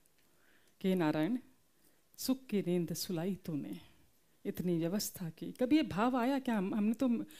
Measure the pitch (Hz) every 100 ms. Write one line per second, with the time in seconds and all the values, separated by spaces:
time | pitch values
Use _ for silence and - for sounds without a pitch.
0 | _ _ _ _ _ _ _ _ 190 190
1 | 156 151 160 254 - _ _ _ _ _
2 | _ - - 262 - 202 175 180 165 165
3 | - 170 180 185 - 147 - 160 - -
4 | _ _ _ _ 202 196 175 170 165 208
5 | - - 170 - 170 - 247 302 226 175
6 | 240 254 240 277 262 220 190 214 208 233
7 | 262 226 -